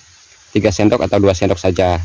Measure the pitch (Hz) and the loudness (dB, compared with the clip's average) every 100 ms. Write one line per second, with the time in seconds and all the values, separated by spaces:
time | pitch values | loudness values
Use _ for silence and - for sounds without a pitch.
0 | - - _ - _ 110 104 98 107 120 | -16 -20 _ -20 _ -2 0 2 0 0
1 | 85 101 98 92 98 98 92 87 90 82 | 0 0 2 0 -2 -2 -2 0 0 -2